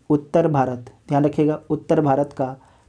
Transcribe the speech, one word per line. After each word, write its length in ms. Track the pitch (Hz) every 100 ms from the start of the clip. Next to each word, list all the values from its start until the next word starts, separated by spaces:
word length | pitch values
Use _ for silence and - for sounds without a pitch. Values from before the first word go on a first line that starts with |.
| -
उत्तर 380 | 147 147 170 165
भारत, 440 | 147 127 123 - - -
ध्यान 160 | 143
रखिएगा, 360 | 147 147 151 151 -
उत्तर 300 | 147 - 160
भारत 320 | 151 135 143
का 140 | - 131 131 - _